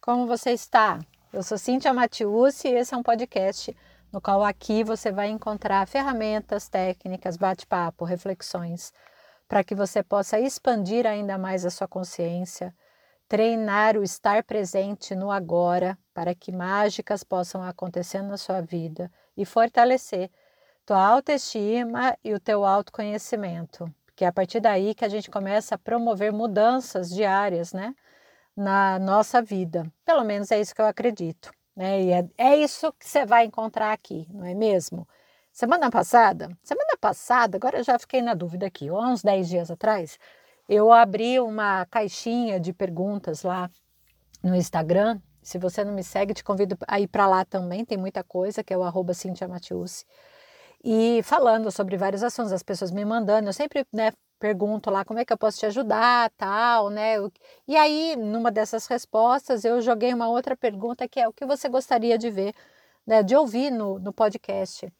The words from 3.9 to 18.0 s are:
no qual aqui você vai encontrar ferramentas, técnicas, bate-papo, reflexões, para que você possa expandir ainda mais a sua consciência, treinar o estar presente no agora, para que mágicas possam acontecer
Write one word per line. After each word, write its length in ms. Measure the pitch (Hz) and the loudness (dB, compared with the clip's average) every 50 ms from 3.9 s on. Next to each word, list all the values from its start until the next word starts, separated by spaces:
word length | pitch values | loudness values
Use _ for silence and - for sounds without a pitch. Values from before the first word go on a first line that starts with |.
| _ _ _ _ | _ _ _ _
no 80 | - 196 | -14 -8
qual 240 | - - 196 196 208 | -2 0 2 2 2
aqui 400 | 202 196 _ - - 214 220 226 | 0 -2 _ -6 -2 0 0 0
você 280 | 220 220 214 - 220 | 0 -4 -4 -4 -4
vai 180 | 190 196 208 208 | -4 -2 -4 -4
encontrar 580 | 220 220 - 214 214 202 - 208 196 196 196 | -4 -6 -6 -8 -8 -6 -4 0 0 0 0
ferramentas, 800 | - - 277 269 277 254 226 220 214 214 214 208 - 214 208 - | 0 -2 -2 -2 -2 -2 -2 -2 -2 -2 -4 -4 -4 -6 -6 -6
técnicas, 680 | - - 196 185 185 185 _ _ 185 185 185 - 185 170 | -4 -4 -2 -2 -2 -4 _ _ -10 -10 -6 -6 -8 -4
bate-papo, 680 | 170 196 190 190 - - _ - 180 175 165 - - 170 | -2 -2 -2 -2 -4 -4 _ -2 -2 -2 -4 -4 -6 -6
reflexões, 840 | 165 180 175 - 202 190 175 - - - 180 170 170 170 170 - - _ _ _ - _ _ _ _ _ _ _ | -6 -6 -6 -4 -8 -8 _ -10 -10 -8 -8 -6 -6 -8 -10 -12 -16 _ _ _ -20 _ _ _ _ _ _ _
para 160 | _ - 202 190 | _ 0 0 0
que 120 | - 208 | 0 -2
você 260 | 190 202 185 - 214 | -4 -4 -2 -2 -4
possa 380 | 190 _ - 202 190 - - 214 | -2 _ 0 -2 0 0 0 0
expandir 680 | 240 277 - - _ 277 240 214 196 180 214 240 240 | 0 0 -2 -2 _ 0 0 0 0 0 0 0 0
ainda 320 | 226 214 208 208 202 190 | 0 0 -2 -4 -6 -6
mais 260 | 190 185 190 190 185 180 | -6 -4 -4 -4 -2 -2
a 60 | 180 | -4
sua 180 | 175 - 190 | -4 -6 -8
consciência, 880 | 185 - 190 185 - - - 175 170 170 180 180 175 - - 180 180 175 _ _ _ _ _ _ _ _ _ _ | -8 -6 -8 -10 -8 -6 -6 -4 -4 -4 -6 -6 -8 -10 -12 -12 -12 -12 _ _ _ _ _ _ _ _ _ _
treinar 680 | _ - 208 220 226 233 226 220 214 196 208 214 220 220 | _ 0 2 2 2 2 0 -2 0 2 4 4 4 4
o 60 | 220 | 2
estar 420 | 202 185 - - _ 208 208 220 - | 0 -2 -4 -2 _ 2 2 2 0
presente 720 | _ 208 214 202 175 - 196 190 202 208 - - - 196 | _ -4 -4 -4 -2 -2 -2 -2 -2 -6 -10 -10 -8 -8
no 160 | 185 190 202 | -6 -4 -2
agora, 680 | 202 196 180 165 170 175 175 175 175 180 180 185 190 - _ _ | -4 -4 -2 0 0 2 2 2 2 2 0 -2 -4 -6 _ _
para 220 | _ - 170 170 180 | _ -6 -4 -4 -4
que 180 | _ - - | _ -8 -10
mágicas 720 | 185 185 180 185 196 202 214 208 202 - - - 208 196 - | -8 -6 -4 -2 0 2 0 0 0 -4 -6 -6 -6 -6 -4
possam 380 | _ - 180 180 175 - 190 | _ -4 -4 -4 -4 -8 -10
acontecer 640 | 185 180 175 - - 180 175 175 | -10 -10 -10 -10 -10 -8 -6 -8